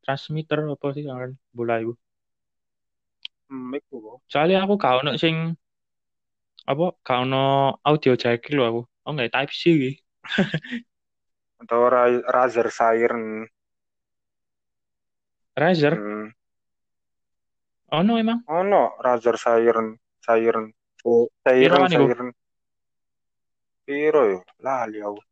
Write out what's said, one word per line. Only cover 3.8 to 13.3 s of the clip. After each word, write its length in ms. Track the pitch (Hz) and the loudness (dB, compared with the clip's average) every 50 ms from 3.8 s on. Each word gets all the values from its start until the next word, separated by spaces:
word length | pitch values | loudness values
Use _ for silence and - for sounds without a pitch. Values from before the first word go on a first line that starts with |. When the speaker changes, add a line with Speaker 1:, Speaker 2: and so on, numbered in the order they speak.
| _ _ - | _ _ -20
Speaker 2:
Bro. 320 | 127 107 107 113 127 _ | -18 -18 -18 -20 -20 _
Speaker 1:
Soale 320 | _ - 139 151 170 190 | _ -4 -2 0 2 2
aku 240 | 190 190 196 208 202 | 0 0 0 -2 0
gak 240 | - 135 127 127 135 | 2 0 0 0 0
ono 160 | 151 135 160 | -2 -4 -2
sing, 320 | - 165 160 160 160 165 165 - _ _ _ _ _ _ _ _ _ _ _ _ _ _ _ _ _ _ _ - _ | -2 -2 -2 -2 -4 -6 -6 -10 _ _ _ _ _ _ _ _ _ _ _ _ _ _ _ _ _ _ _ -20 _
apa, 320 | - 139 143 170 180 - _ _ | -6 -2 -2 -2 -4 -4 _ _
gak 140 | - 131 123 127 131 | -4 -2 -2 -2 -2
ono 480 | 135 135 135 135 135 139 139 135 139 - _ | 0 0 0 2 2 2 2 0 -2 -2 _
audio 320 | 143 151 151 - 135 127 | 0 0 2 4 2 2
jack 320 | 120 - 120 120 120 - - | 2 2 -2 -2 -2 -4 -4
lho 160 | 147 143 127 | -2 0 0
aku. 180 | 117 117 117 117 _ _ _ _ | 0 -2 -4 -8 _ _ _ _
Oh, 80 | - 147 | -10 -6
nggak 200 | 151 123 117 - | -6 -6 -2 -2
Type 200 | 127 139 143 - | -2 -4 -4 -8
C 100 | - - 170 170 | -2 2 2 4
iki. 180 | 156 135 127 139 _ _ _ _ _ _ | 4 2 -2 -6 _ _ _ _ _ _
<laughs> 600 | - - - 185 - - 165 - 247 247 233 240 _ _ _ _ _ _ _ _ _ _ _ _ _ _ _ | -8 -2 -2 -2 -2 -2 -10 -10 -8 -12 -12 -12 _ _ _ _ _ _ _ _ _ _ _ _ _ _ _
Speaker 2:
Atau 200 | 123 - 117 117 120 123 127 | -8 -4 0 2 2 4 4
Ra-, 320 | 123 123 123 123 123 120 | 4 4 4 2 0 -2
Razer 440 | 120 127 127 127 131 113 120 113 110 - | 0 0 2 2 2 2 0 -2 -2 0
Siren. 720 | - 117 113 113 113 117 117 120 117 113 110 | 0 0 2 2 2 2 0 0 -2 -6 -8